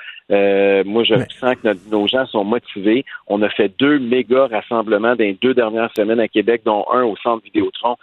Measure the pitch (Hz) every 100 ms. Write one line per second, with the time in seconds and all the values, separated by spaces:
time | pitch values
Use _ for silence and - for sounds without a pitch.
0 | - - - 101 101 98 98 98 95 113
1 | 113 - 120 - 127 123 113 95 101 107
2 | 101 131 131 110 101 120 - 101 98 120
3 | - - - 101 104 - 101 - 139 147
4 | 120 127 110 131 135 107 - 117 107 104
5 | 113 120 104 95 127 123 113 113 113 -
6 | 104 120 110 110 101 117 113 104 - 123
7 | 120 92 123 113 104 107 95 - 117 120